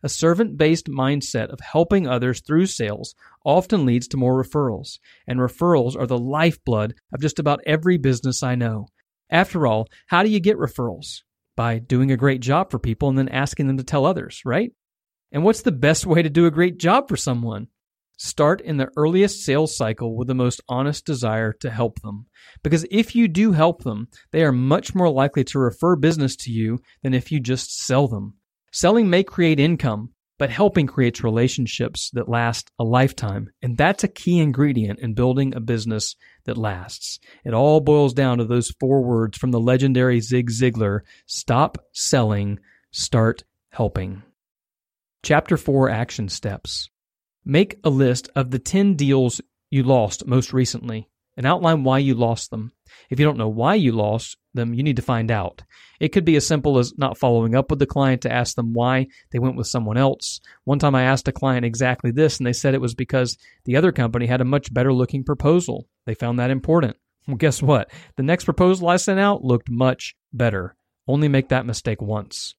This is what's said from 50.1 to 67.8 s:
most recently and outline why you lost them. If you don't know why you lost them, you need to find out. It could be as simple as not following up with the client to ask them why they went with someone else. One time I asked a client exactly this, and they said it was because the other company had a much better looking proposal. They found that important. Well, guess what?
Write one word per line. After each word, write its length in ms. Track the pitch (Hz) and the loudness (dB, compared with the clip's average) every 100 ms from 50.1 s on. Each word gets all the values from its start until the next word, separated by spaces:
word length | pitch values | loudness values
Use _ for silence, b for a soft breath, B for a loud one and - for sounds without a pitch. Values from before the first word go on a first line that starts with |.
| - - | -4 0
most 280 | 127 127 | 0 0
recently 560 | 131 123 120 120 110 110 _ _ - | -2 -2 -4 -10 -12 -14 _ _ -6
and 100 | 127 | -2
outline 380 | 175 165 160 | 0 2 2
why 140 | 131 131 | 2 2
you 160 | 139 | 2
lost 360 | 117 117 117 - | 2 0 -2 -6
them. 220 | 110 110 _ _ b b | -10 -12 _ _ b b
If 80 | 131 | 0
you 80 | 147 | 2
don't 100 | 131 | 2
know 120 | 110 | -2
why 260 | 110 127 | 0 2
you 180 | 214 143 | 4 2
lost 460 | 113 104 110 - - _ | 2 0 -2 -6 -20 _
them, 180 | 127 117 | -6 -4
you 100 | 117 | -2
need 140 | 147 123 | -2 -2
to 60 | |
find 280 | - 120 110 | -2 -2 0
out. 320 | 110 90 - - b b b | -2 -2 -10 -20 b b b
It 100 | 156 | 0
could 140 | 196 | 2
be 120 | 170 151 | 4 2
as 100 | - | 2
simple 320 | 156 143 135 | 0 2 2
as 180 | 123 - | 2 -2
not 220 | 135 120 | -4 0
following 360 | 131 117 113 | 2 2 2
up 160 | 120 139 | 0 0
with 100 | 143 | -2
the 60 | 139 | 0
client 360 | - 135 127 | 0 0 0
to 100 | 123 | -2
ask 240 | 120 120 - | -2 -4 -4
them 160 | 117 | -4
why 360 | 117 123 131 131 b b | 0 0 0 -2 b b
they 80 | 123 | -2
went 180 | 127 127 | -2 -2
with 100 | 113 | -4
someone 320 | 131 110 113 | -4 -2 2
else. 420 | 135 - - - b b | 2 0 -8 -12 b b
One 140 | - 139 | -2 0
time 160 | 147 | 2
I 80 | 131 | 2
asked 260 | 127 135 - | 2 0 -2
a 40 | |
client 340 | - 135 123 120 | -2 0 0 -2
exactly 440 | 113 127 123 123 | -2 -2 -2 -2
this, 280 | 123 156 - | 2 2 2
and 80 | 123 | -2
they 60 | |
said 200 | 120 143 | 0 0
it 80 | 135 | 0
was 140 | 123 | -2
because 420 | 117 123 135 123 - b b | -4 -2 -2 -2 -6 b b
the 120 | - 127 | -2 2
other 160 | 180 | 2
company 340 | - 120 120 120 | 2 -2 0 0
had 140 | 127 | 0
a 60 | 127 | 2
much 260 | 143 - | 0 -2
better 200 | 120 127 | 0 2
looking 320 | 127 123 139 | 2 0 -2
proposal. 640 | 131 143 143 175 170 120 - _ - | -4 -2 2 2 0 -10 -12 _ -10
They 80 | |
found 240 | 113 120 120 | -6 -4 -2
that 120 | 123 | 0
important. 460 | 131 - 196 127 - _ _ - | -2 2 2 2 -4 _ _ -10
Well, 100 | 127 | -2
guess 260 | 156 127 | 0 0
what? 280 | 139 135 | 2 2